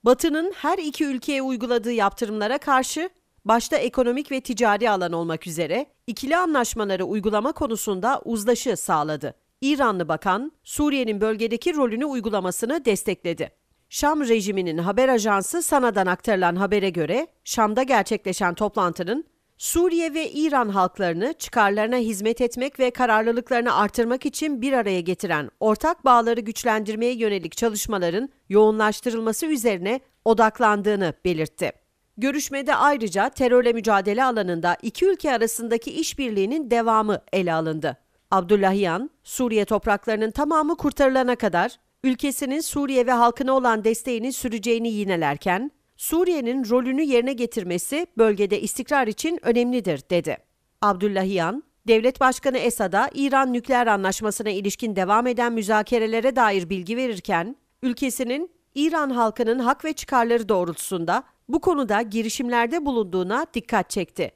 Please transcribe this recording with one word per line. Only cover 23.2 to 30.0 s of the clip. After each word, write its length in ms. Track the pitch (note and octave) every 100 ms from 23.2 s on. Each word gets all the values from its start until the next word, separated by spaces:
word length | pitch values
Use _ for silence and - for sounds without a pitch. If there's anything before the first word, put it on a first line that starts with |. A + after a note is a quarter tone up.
| A3 A#3 A#3+ A#3+ A#3+ -
artırmak 500 | G#3 - A#3 B3+ C#4+
için 360 | - D#4 C4+
bir 120 | C4
araya 280 | C4 G#3 F#3
getiren 480 | F3 F3+ F#3 D#3 C3 _
ortak 460 | A3 G#3+ D#4 F4 C4
bağları 340 | A#3+ A#3 A#3
güçlendirmeye 760 | G#3+ A3+ B3 A3 G#3 G#3+ A#3+
yönelik 440 | B3 A3 G3+ E3 -
çalışmaların 720 | A#3 G#3 A3 G3+ F3 F3+ C#4 _ _
yoğunlaştırılması 960 | G3 G#3+ A3 G#3+ G#3+ B3 A3+ A3+ A3 D#4+
üzerine 540 | D4 A3+ F#3+ F#3 B3+